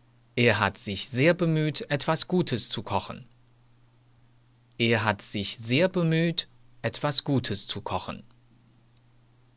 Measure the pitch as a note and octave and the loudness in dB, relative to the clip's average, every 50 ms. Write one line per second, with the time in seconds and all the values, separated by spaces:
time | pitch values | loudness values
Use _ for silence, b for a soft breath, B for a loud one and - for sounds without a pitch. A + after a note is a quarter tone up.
0 | _ _ _ _ _ _ - A#2+ A#2+ A#2 G2+ G#2+ G#2 F#2+ - - - G#2+ F#2+ - | _ _ _ _ _ _ 0 4 4 4 6 4 2 0 0 -2 -4 -2 -2 -4
1 | - - - B2 C#3+ E3+ E3+ E3+ F3 E3 D#3+ D#3 D#3 D#3 C#3+ - - - D3 C#3 | -2 -2 0 4 4 4 4 2 2 0 2 2 0 0 -2 -4 -4 -2 -4 -4
2 | - E3 D#3+ - - - F3+ F3+ - - B2+ G#2 - - - A2+ G2+ - G2+ F#2+ | 0 0 0 0 0 0 0 0 0 0 0 -2 -2 -2 -2 -6 -6 -4 -4 -4
3 | - - - - - - _ _ _ _ _ _ _ _ _ _ _ _ _ _ | -4 -4 -12 -14 -14 -20 _ _ _ _ _ _ _ _ _ _ _ _ _ _
4 | _ _ _ _ _ _ _ _ _ _ _ _ _ _ _ - A#2 A2+ A#2 G#2+ | _ _ _ _ _ _ _ _ _ _ _ _ _ _ _ 0 2 2 2 2
5 | A2 G#2+ G2 - - - - G#2+ G2 - - - A2 A2+ B2 C#3+ F#3 F#3 F#3+ F#3 | 2 0 0 2 0 0 0 0 -2 -4 -4 -4 -2 0 2 2 2 2 2 0
6 | E3+ D#3+ D#3+ D#3+ E3+ E3+ E3 - - - - - - - - - - A#2 - - | 0 2 2 2 2 0 -2 -4 -6 -8 -16 -20 -20 -20 -16 -6 -6 -6 -4 -2
7 | - D3 C#3 - - D3 C#3 B2 - - G#2 - - - - G2+ - - F#2+ - | -2 -2 -2 -2 0 2 0 0 0 0 -4 -4 -4 -4 -6 -8 -6 -4 -6 -4
8 | - - - - - - - _ _ _ _ _ _ _ _ _ _ _ _ _ | -6 -6 -12 -12 -14 -20 -20 _ _ _ _ _ _ _ _ _ _ _ _ _
9 | _ _ _ _ _ _ _ _ _ _ _ | _ _ _ _ _ _ _ _ _ _ _